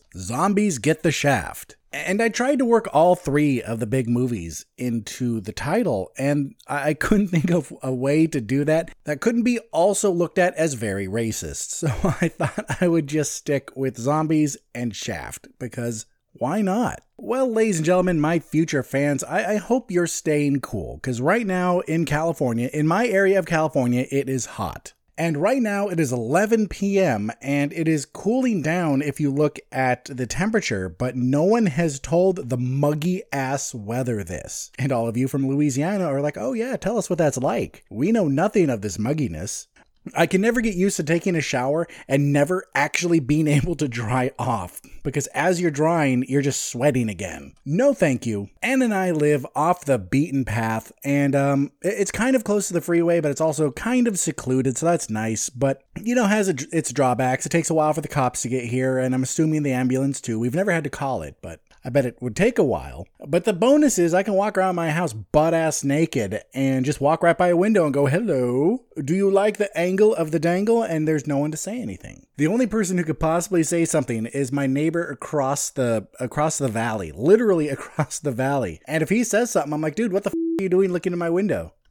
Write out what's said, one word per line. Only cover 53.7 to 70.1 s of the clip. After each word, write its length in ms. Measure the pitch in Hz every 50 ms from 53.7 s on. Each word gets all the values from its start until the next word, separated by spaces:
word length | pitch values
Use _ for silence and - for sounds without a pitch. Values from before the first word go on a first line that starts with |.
kind 360 | 131 - - 226 254 254 240
of 120 | 233 196 175
secluded, 580 | - 170 156 - - 127 131 131 123 135 123
so 80 | - 160
that's 240 | 165 175 160 - -
nice. 400 | 110 107 110 113 110 107 - -
But, 360 | - 120 139 135 135 - _ _ - -
you 160 | 196 226 247
know, 120 | 254 226
has 240 | 196 214 214 202 196
a, 40 | 160 127 151 -
its 220 | - 165 151 -
drawbacks. 540 | 127 139 135 127 123 113 131 127 131 - -
It 20 | -
takes 220 | - 170 156 -
a 40 | 165
while 200 | 156 151 151 151
for 80 | 160
the 60 | 147 -
cops 340 | - 151 131 123 - -
to 80 | - 120
get 140 | 127 131 120
here, 340 | 110 120 127 131 131 131 131
and 160 | 127 127 127
I'm 80 | 131
assuming 400 | 131 - - - 160 160 156 156
the 100 | 147 139
ambulance 480 | 127 123 127 123 127 131 139 139 135 -
too. 180 | - - 113 110
We've 160 | 117 123 120
never 160 | 175 196 208
had 140 | 170 165 143
to 60 | 139
call 320 | - - 147 139 127 98
it, 140 | 78 71 - _
but 200 | - 85 82 - _ _ - - -
I 40 | -
bet 160 | 120 285 127
it 100 | 123 - -
would 120 | 123 123 104
take 240 | - 190 247 247 -
a 60 | 175
while. 420 | 131 95 76 64 67 - - 180 _ _ - -
But 180 | 139 147 175 175
the 80 | 226
bonus 460 | 196 165 214 254 285 302 302 269 - 185
is 160 | 175 165 165
I 80 | 185
can 120 | 196 220 202
walk 220 | 190 202 214 202
around 180 | 196 190 190 180
my 160 | 175 165 160
house 220 | 147 170 180 147
butt-ass 720 | 110 110 101 _ - 151 156 165 165 165 160 160 143 - -
naked 560 | 139 139 151 165 160 - 131 107 95 104 104 - _ -
and 280 | 135 135 135 131 131
just 180 | 131 147 143 -
walk 220 | 135 143 160 165
right 140 | 175 170 165
by 120 | - 180 180
a 80 | 175
window 280 | 170 185 220 220 196 165
and 80 | 147
go, 140 | 135 139 143
"Hello, 800 | 135 139 185 240 202 151 131 123 123 123 131 147 180 233 262 - _ - 156 143
do 100 | 131 170
you 160 | 196 196 196
like 280 | 196 190 202 220 214 -
the 180 | 208 196 -
angle 380 | 156 170 180 190 190 214 214